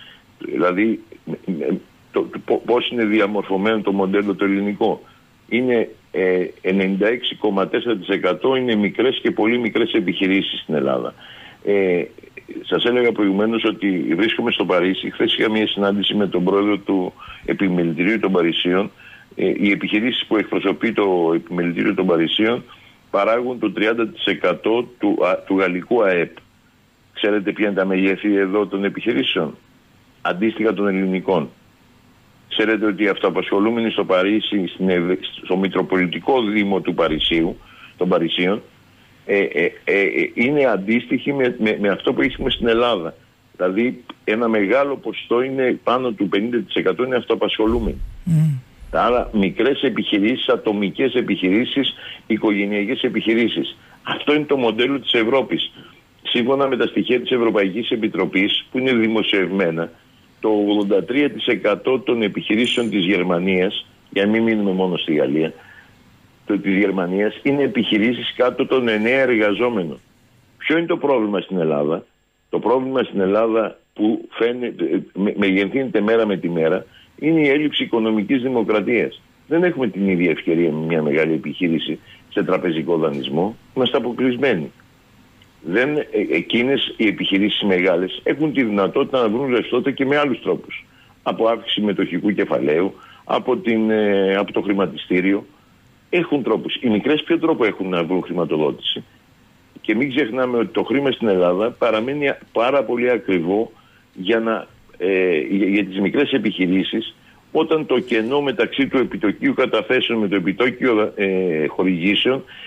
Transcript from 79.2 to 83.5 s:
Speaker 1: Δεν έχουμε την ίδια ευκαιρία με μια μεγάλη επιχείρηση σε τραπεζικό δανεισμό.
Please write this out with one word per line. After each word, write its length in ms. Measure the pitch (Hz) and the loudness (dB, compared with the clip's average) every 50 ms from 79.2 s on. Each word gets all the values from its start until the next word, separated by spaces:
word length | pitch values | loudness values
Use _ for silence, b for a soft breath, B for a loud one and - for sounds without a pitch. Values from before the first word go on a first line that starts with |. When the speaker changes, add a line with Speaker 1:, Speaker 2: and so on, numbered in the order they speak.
| _ _ _ _ _ - | _ _ _ _ _ -2
Speaker 1:
Δεν 160 | 151 170 180 | 0 2 2
έχουμε 220 | 180 147 139 131 | 2 0 0 -2
την 220 | 104 - 95 98 98 | -2 -2 0 0 2
ίδια 220 | 92 85 90 85 | 2 2 2 2
ευκαιρία 400 | 76 - - 87 82 82 85 80 | 0 0 0 0 2 2 2 0
με 140 | 76 78 80 | 0 -2 -2
μια 160 | 80 85 80 | 0 0 0
μεγάλη 300 | 76 76 71 78 80 78 | 0 2 2 2 2 0
επιχείρηση 640 | 80 78 - 76 69 - 90 82 82 76 - - 78 - B B B B B - | 0 -2 -4 -6 -6 -2 -2 0 0 -2 -2 -4 -8 -10 B B B B B -6
σε 100 | - 104 | -4 -4
τραπεζικό 540 | 92 78 92 90 90 90 80 80 76 82 85 | 0 0 0 0 0 -2 -2 -2 -2 0 0
δανεισμό. 600 | 78 80 78 71 69 64 - 69 80 90 104 | 0 0 0 -2 -4 -6 -4 -2 -2 -2 -2